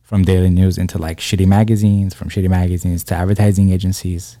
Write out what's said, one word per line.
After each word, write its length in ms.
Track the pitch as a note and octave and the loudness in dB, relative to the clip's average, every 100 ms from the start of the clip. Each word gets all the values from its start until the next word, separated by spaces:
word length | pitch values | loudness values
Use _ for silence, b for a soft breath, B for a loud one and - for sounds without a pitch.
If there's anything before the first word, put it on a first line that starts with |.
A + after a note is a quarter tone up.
from 200 | - G2+ | -4 0
daily 260 | F#2+ F#2 F#2 | 2 4 4
news 280 | F2+ F#2+ F2+ | 4 2 0
into, 180 | F2+ F2 | -4 -6
like, 200 | D#2+ E2 | -8 -8
shitty 280 | - F#2+ F#2+ | -4 0 4
magazines, 680 | G2 A2 G#2+ G#2 G2+ G2 | 4 2 2 2 0 -2
from 140 | - F2 | -6 -8
shitty 180 | G2+ F#2 | -4 0
magazines 560 | F#2 F2+ F2+ F2+ F2 | 0 0 -2 -4 -4
to 100 | - | -4
advertising 560 | F2 F#2 G2+ G#2 G2 G2 | -4 -2 2 2 2 2
agencies, 680 | F#2 F#2 F#2 F2+ E2+ - - | 2 -2 -4 -6 -8 -12 -20